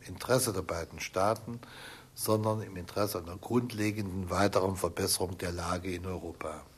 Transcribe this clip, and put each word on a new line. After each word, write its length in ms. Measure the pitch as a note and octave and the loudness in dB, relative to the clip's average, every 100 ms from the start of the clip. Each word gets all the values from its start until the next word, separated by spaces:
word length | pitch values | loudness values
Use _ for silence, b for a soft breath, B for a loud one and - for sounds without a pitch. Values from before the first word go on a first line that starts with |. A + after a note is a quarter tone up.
| - | -10
Interesse 460 | F#2 - B2+ A#2+ | -6 4 4 4
der 100 | F#2+ | 0
beiden 380 | E2+ E2+ D#2+ D#2+ | -2 -4 -4 -8
Staaten, 640 | - F#2 G2+ A2+ - A#2+ B B B B B | -4 2 4 2 -4 -10 B B B B B
sondern 480 | - - A2 G#2+ G#2+ | -6 2 2 2 0
im 140 | F#2+ F2+ | -4 -10
Interesse 440 | F2 G2 G#2 F#2+ | -4 0 0 0
einer 180 | F2 F#2 | -6 -10
grundlegenden 920 | - A#2 A#2+ G#2+ G#2+ G#2 G2 F#2+ F2+ | 0 2 2 0 0 0 -4 -4 0
weiteren 460 | F#2 G2+ G2 F#2+ F#2+ | 4 6 6 4 2
Verbesserung 600 | F2 - F#2+ - F#2 F#2 | -2 0 2 2 0 -2
der 160 | F2+ | -4
Lage 420 | F2 F2 F2+ F#2+ F2 | -2 -2 -2 -2 -4
in 100 | F#2 | -4
Europa. 560 | F2 E2+ - D#2 D2+ - | -6 -6 -8 -8 -8 -14